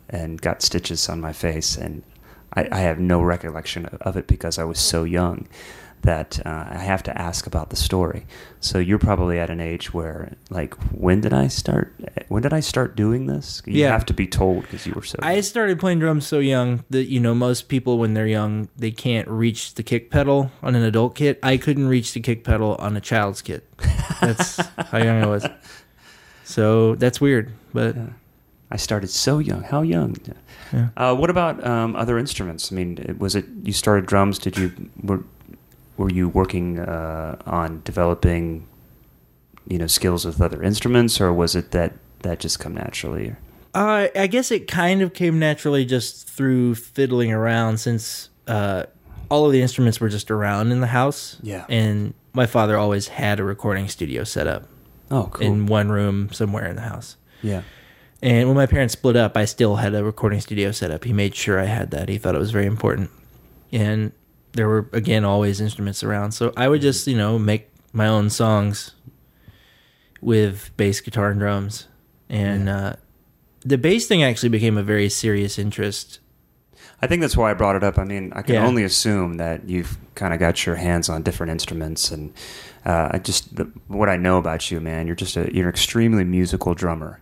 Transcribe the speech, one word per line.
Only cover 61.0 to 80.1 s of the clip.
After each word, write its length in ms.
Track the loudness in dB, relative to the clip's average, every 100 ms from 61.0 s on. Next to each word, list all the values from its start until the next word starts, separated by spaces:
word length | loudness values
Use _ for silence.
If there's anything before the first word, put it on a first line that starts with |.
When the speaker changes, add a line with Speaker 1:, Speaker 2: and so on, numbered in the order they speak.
Speaker 2:
He 80 | -2
made 220 | 0 0
sure 260 | -2 0 0
I 60 | 2
had 240 | -2 -4
that. 180 | -4 -4
He 80 | -2
thought 180 | 0
it 40 | 0
was 120 | 0
very 120 | 0 0
important. 440 | 0 0 0 -4 -8 -20 -20 -20 -20 -6
And 420 | 0 0 0 -2 -6 _ _ _
there 140 | 0 2
were, 220 | 2 0
again, 280 | -2 2 2
always 360 | 4 4 2 0
instruments 420 | -2 -2 -6 -4
around. 300 | -2 -2 -2
So 200 | -2 -2 2
I 120 | 2
would 120 | 4
just, 260 | 2 0 0
you 100 | 2
know, 200 | 2 2
make 300 | 2 0 -2 _ _
my 140 | 0 4
own 220 | 4 2
songs 600 | 2 4 4 2 -2 -8 -18 -20 _ _ _ -20 -20 _ _ _ _ _ -8
with 500 | 2 4 4 0 -10 0
bass, 240 | 0 0
guitar, 300 | -4 0 0
and 100 | 2
drums. 480 | 0 0 -4 -10 -16 _ _ _ -6
And, 380 | -2 0 0 0
Speaker 1:
Yeah. 100 | -2
Speaker 2:
uh, 140 | -4 -8 _ _ _ _ _ _
the 140 | 0 2
bass 280 | 2 2 2
thing 160 | 4
actually 260 | 4 4 2
became 280 | 4 2 2
a 40 |
very 260 | 2 2 2
serious 500 | 0 0 0 -2 -4
interest. 600 | -4 -2 -4 -4 -12 -20 _ _ _ _ _ _ -18 -4
Speaker 1:
I 40 | 0
think 140 | 2
that's 160 | 2 2
why 140 | 2
I 40 |
brought 220 | 4 2 4
it 80 |
up. 140 | 2 2
I 60 |
mean, 280 | -2 -6 -8
I 80 | -6
can 120 | 0
Speaker 2:
Yeah. 120 | 2 4
Speaker 1:
only 180 | 2
assume 500 | 2 0 2 0 0
that 340 | -2 -4 -6 -4
you've 300 | -4 -4 -8 -12